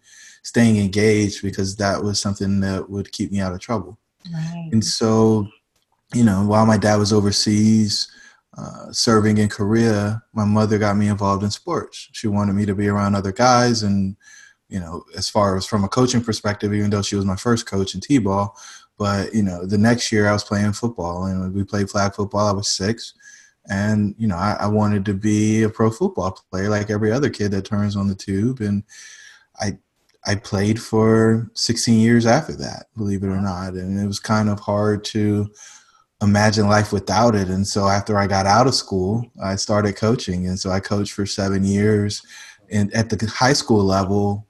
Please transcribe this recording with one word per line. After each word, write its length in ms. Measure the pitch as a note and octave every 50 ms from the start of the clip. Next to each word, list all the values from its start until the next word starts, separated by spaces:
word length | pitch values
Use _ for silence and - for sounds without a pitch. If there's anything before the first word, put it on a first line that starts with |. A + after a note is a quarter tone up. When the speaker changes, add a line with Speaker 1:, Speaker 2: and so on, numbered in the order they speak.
| _ _ - - - - - _ -
Speaker 1:
staying 340 | - - A#2+ A#2 A#2 A2 G#2
engaged, 640 | G2+ G2 F#2 G#2 G#2 A2 G#2+ G#2+ G#2 G2+ G2+ -
because 340 | - G2 F2 - G2 F#2+ F#2+
that 260 | G#2 G2+ G2 F#2+ -
was 200 | - G#2 G2+ -
something 400 | - G#2 G2 - G2 G2 G2 G2
that 280 | F#2+ F#2+ F#2+ F#2 D#2+ -
would 220 | G2 G2+ F#2+ -
keep 220 | - - G#2+ - G2
me 80 | G2+
out 120 | F#2+ F#2 F2+
of 60 | F2+
trouble. 400 | - - A#2+ G#2+ F2 E2+ G#2 - _ _ _ _ _ F3+ E3+
Speaker 2:
Right. 360 | D#3+ D#3+ E3 E3+ E3+ E3+ D#3+
Speaker 1:
And 140 | C3 A2+ G#2+
so, 600 | - - - A#2 A2 A2 A2 A2 A2 A2 G#2+ G#2 G#2 - _ _ _ _ _ _ _ _ _ _ _ -
you 100 | A#2+ A#2+
know, 220 | A2 G2 F#2 G2+
while 200 | G#2 G#2 G#2+ A2+
my 120 | A2 A2 G2+
dad 200 | G2+ G#2+ G#2+ G#2
was 120 | G#2 G2
overseas, 1000 | A2 G#2+ G2+ G2+ G2+ - - A2 G#2+ G#2 G#2+ A2 A2 A2 G#2+ G2+ G2+ - - - - - - - _ _ _ _ _ -
uh, 340 | G#2+ - - - - -
serving 460 | - - - A#2+ A2+ G#2+ G#2 A2 G#2+ G#2+
in 100 | G#2 G#2
Korea, 760 | - - G#2 G2 A2 A#2 A#2 A2+ G#2+ G2+ G#2 G#2 G#2+ A2+ - _ -
my 100 | A2 G#2+
mother 340 | G#2 G#2 G#2+ G#2+ G#2 A2 G2+
got 200 | G#2+ G#2 G2 G#2
me 100 | G#2 G#2
involved 340 | G#2 G2 G2+ G2 G2 F#2+
in 80 | G#2 G2+
sports. 600 | G2 - - - E3+ C3 F2+ - - - - -
She 160 | - - - A2
wanted 240 | G2+ G2+ G#2 G2+
me 140 | F#2+ G2+ G#2
to 100 | G#2 G2
be 140 | G2 G#2 G#2
around 260 | G2+ G2+ G2+ G2+ G#2
other 160 | G2+ F#2+ G2
guys. 520 | F#2+ - B2 B2+ B2 B2 A#2+ A#2+ A#2+ A#2 G#2+
And, 340 | G2+ G2+ G2 G2 F#2+ G2 - _ - - - - - _ _ _ _
you 100 | - G2
know, 280 | F2 D#2+ E2 E2 - - -
as 140 | F#2 G2 -
far 260 | - A2 G2+ G2 F#2+
as 100 | F#2+ F#2+
from 200 | - - G#2 G2
a 20 | G2
coaching 340 | - B2+ B2+ B2 B2 A#2+
perspective, 520 | A#2 - G#2+ - - G#2 G2+ - - G#2 G#2
even 160 | G#2 G#2 G#2
though 120 | G#2 G#2
she 140 | G2 - -
was 80 | G2+ G2
my 140 | G2 F#2 F#2+
first 280 | - A#2+ A#2+ A#2 -
coach 300 | - - G2 F#2+ F#2+ -
in 60 | F#2+
T-ball, 560 | - - D3 C3+ G2+ G2 G2 G2 G2+ G2+ - - - - - - - _ _ -
but, 360 | G#2 G2+ G2+ G2+ F#2+ - -
you 80 | A2
know, 240 | G#2 F#2+ F2+ F2 F2+
the 120 | F#2 G#2 G2+
next 340 | G#2 A#2 A#2+ A#2 - -
year 160 | - G#2+ G#2 G#2
I 60 | G#2
was 100 | G#2 -
playing 300 | - G#2+ G2+ G#2 G#2 G#2
football, 540 | - - A#2 A#2 - F2 E2+ F2 F2 F#2 F#2+
and 260 | F#2+ F#2+ F#2 F#2 F#2
we 100 | G2 G2
played 260 | - - G2+ G2+ F#2+
flag 240 | - G#2 G2 G2+ -
football. 320 | - G#2 G2 - G2+ G#2
I 60 | G#2
was 160 | G2 G2 G#2 -
six, 460 | - - F#2+ G2+ A#2 A#2 - - - _ _ - - - - _ _ _ _ -
and, 460 | G2+ G2 G2+ G#2+ G#2+ G#2 G#2 G2+ - -
you 100 | A2+ A2
know, 80 | F#2
I, 220 | E2+ F#2 G#2 G2+ -
I 80 | - G#2
wanted 380 | G#2+ G#2+ G#2 G#2 G#2 G#2 F#2+
to 80 | G#2+ G2+
be 500 | F#2+ G2+ G#2+ G#2+ G#2+ G#2+ G#2+ G#2+ A2 A2
a 60 | G#2+
pro 200 | G#2+ - A2+ A2
football 480 | A2 - F#3 - - - F2+ F#2 F#2+ - - _
player 160 | - F#2 F#2+ G#2
like 220 | G#2 G#2 G2+ G2
every 200 | G#2+ G#2 A2 G#2+
other 200 | G#2+ C3+ D3 A#2
kid 220 | - - G#2 G2+
that 120 | G2+ G2 F#2
turns 320 | - G#2 G2+ G#2 G#2 G2+
on 140 | G2+ G2 G2
the 60 | F#2+
tube. 440 | G2 - - G2 F#2+ G#2 B2 C3 B2+
And 240 | G#2+ G#2 G2+ G2+ G2+ - - - - - - - - - - _ _ _ _ -
I, 160 | - G2+ - - _ _ _ _ _ _ _ _ -
I 100 | - G#2
played 440 | G2+ - - - G2 G2+ G#2 A2 A2+
for 720 | - - - A2 A2 A2 A2 A2+ A2+ A2+ A2+ A2+ A#2 A2+ -
sixteen 480 | - - - A#2 - - - A2+ A2
years 240 | A2 A#2 A#2+ A#2+ A#2
after 280 | A#2 A#2 D3 D#3 - C#2+ C#2+
that, 300 | C#2 - - - - - _ A2+
believe 260 | G#2+ G2+ G2 G2 G2
it 40 | G2
or 140 | F#2+ F#2+
not. 340 | G2+ G2+ F#2 F2+ F#2+ F#2+ F#2
And 220 | F#2 F2+ F#2 G2 G2+
it 100 | G2+ G2+
was 120 | G2 -
kind 300 | - - A2 G#2+ G#2+ G#2+
of 100 | G#2 G2
hard 460 | - - G2+ G#2 G#2 G#2+ G#2 G2+ -
to 440 | - - A2 G#2 G#2 G#2 G#2 G#2 G#2 - - - - - - _ _ _ _ _ _ _ _
imagine 460 | G#2 G2+ G2+ G#2 G#2+ A2 G#2 A2 G#2 G2+
life 260 | G#2 G#2+ G#2+ - -
without 400 | G2+ - - F#2+ G#2 A#2 A#2+ G#2+
it. 140 | G2+ G2 F2+
And 180 | F#2 F#2+ G2
so 220 | G2+ - G#2+ G2 G2
after 320 | G2 G2+ G2+ - G#2+ G2+
I 80 | G2+ F#2+
got 180 | G2 F#2+ F#2+
out 220 | G2 G2+ A2+ B2+ C3+
of 80 | -
school, 500 | - - - G2+ F#2+ F#2 F#2+ G#2+ A#2 A#2 - _ - -
I 120 | F#2+ G2
started 400 | F#2+ - - G#2 G#2 G#2 G#2 F#2+
coaching. 500 | - - G#2+ A#2+ C3 - - F2+ F2+ F2+
And 140 | F2+ F#2 F#2
so 100 | - F#2+
I 100 | F#2 F#2+
coached 340 | - - G#2 G#2 G#2 G2+ -
for 120 | - G2+
seven 380 | G2 - - G2 G2 G2 G2 G2
years 580 | G2 G2 G2+ G#2 G#2+ G#2+ G#2 G2+ G#2 G#2 - - - - - - - - _ _ _
in, 240 | G#2+ G#2+ G2+ G2 -
at 160 | A2+ A2 A2+
the 160 | - G2+ A#2
high 280 | G#2 - - C3 B2+ C#3+
school 300 | C#3+ - - A#2 G#2+ G2
level 640 | F#2+ F#2+ G2 G2 F#2 G2+ G#2 G2+ G2+ G2+ G#2 G#2+ _